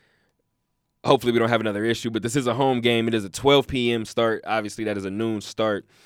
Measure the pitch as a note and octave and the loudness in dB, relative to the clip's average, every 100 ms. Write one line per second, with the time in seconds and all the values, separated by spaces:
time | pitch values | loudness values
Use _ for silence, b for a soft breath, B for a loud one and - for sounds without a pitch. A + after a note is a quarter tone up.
0 | _ _ _ _ _ _ _ _ _ _ | _ _ _ _ _ _ _ _ _ _
1 | - C#3 B2 A#2 A#2 A2+ A2 G2+ A#2 A2 | 2 2 4 2 2 2 0 -2 -2 -2
2 | A#2+ A2 A2+ C3+ B2 A#2 C3+ B2 A#2+ A#2 | -2 -4 -2 0 0 2 2 2 2 2
3 | A#2 A2+ G2 - C3+ C#3 - C3+ A#2+ A#2 | 2 -2 -4 0 4 4 2 -2 0 -2
4 | G#2+ - A2+ G#2+ - A2 G#2+ - G#2+ G2+ | -2 -2 0 -2 -2 -4 -4 -6 -4 -2
5 | F#2+ G2+ A2+ G#2+ - - A2 G2+ - b | -4 -4 -2 -4 -6 -2 0 0 -6 b